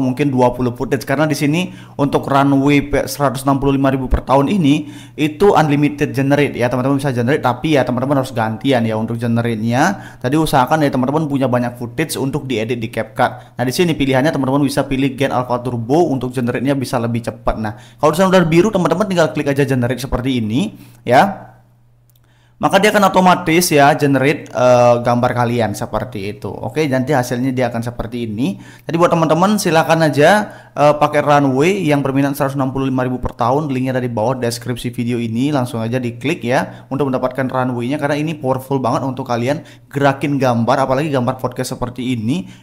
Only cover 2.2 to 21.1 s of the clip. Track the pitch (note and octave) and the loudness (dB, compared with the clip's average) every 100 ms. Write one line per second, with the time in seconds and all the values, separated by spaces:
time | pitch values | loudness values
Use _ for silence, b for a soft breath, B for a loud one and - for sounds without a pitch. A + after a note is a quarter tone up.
2.2 | - C#3 C#3 C#3 C#3 C#3+ - C#3 - - | 0 2 4 4 4 2 2 -2 -2 -2
3.2 | C#3+ B2+ C#3 C#3 C#3 C#3 C3+ C3 B2+ - | -2 0 -2 0 2 2 2 0 -2 -2
4.2 | - C3+ C#3 G3+ C#3 D3 B B B - | 2 2 2 2 4 2 B B B -4
5.2 | D3+ D3+ G3+ D3 D3+ C#3+ C#3+ D3 C#3+ A#2+ | -4 2 4 4 2 2 0 0 -2 0
6.2 | C#3 C#3+ C#3 G#2 A#2+ C3 B2+ C#3 C#3 B2 | 2 2 2 0 -2 0 0 0 0 0
7.2 | A#2 D3+ B2+ A#2+ D#3+ D3 B2 B2 B2+ C#3+ | 0 0 0 -2 2 2 2 0 0 0
8.2 | B2+ A#2 A2 A2 C3+ B2+ A2+ A2 A2+ A#2 | 0 -2 -4 -2 0 2 2 -2 -2 -4
9.2 | A#2+ A#2 A#2 A2 A2+ A#2+ E3+ G3 - - | 0 0 0 -2 -2 0 0 -2 -10 -8
10.2 | B2 D3+ D#3 C#3+ B2+ D#3 C#3+ C3+ B2+ D3 | -2 0 2 2 2 2 2 0 0 -2
11.2 | D#3 C#3 C3 B2 A#2+ A#2+ A#2 A#2+ - - | -2 0 0 0 -2 -6 -10 -6 -6 -4
12.2 | C3+ A#2 C3 A2+ A2+ A#2+ A2 - G#2+ - | -4 -4 -4 -4 -2 -4 -4 -6 -8 -2
13.2 | B2 - - - B2+ B2+ F3 C#3 C3+ C3 | -2 -2 -14 -6 -4 0 0 0 0 2
14.2 | D3 C#3+ C3 C#3+ C#3 C#3 C3+ C3 C#3 A#2+ | 0 0 0 0 0 0 -2 -2 -2 -2
15.2 | C3+ A#2+ B2+ B2 B2 A#2 A2+ D3+ E3+ C3 | -2 -2 -2 -4 -4 -6 0 0 2 0
16.2 | B2+ B2 A#2+ B2 C3 C#3 B2 B2+ A#2 A#2 | -4 -4 -4 -2 -2 -2 -2 -4 -2 -4
17.2 | A#2 - - A2+ G#2+ - B B D3 D#3 | -6 -6 -6 -4 -6 -8 B B 0 2
18.2 | F#3+ F#3 D#3+ E3 G#3 G3 D#3 E3 G#3 F3 | 4 4 4 4 4 2 0 0 0 0
19.2 | D#3 D3+ C#3+ C#3 C3 C3 A#2+ B2 B2+ - | 0 0 -2 0 0 0 0 -4 -4 -4
20.2 | B2+ B2 G#2+ A#2+ G#3 B B B - | -2 -2 -2 -2 -4 B B B 2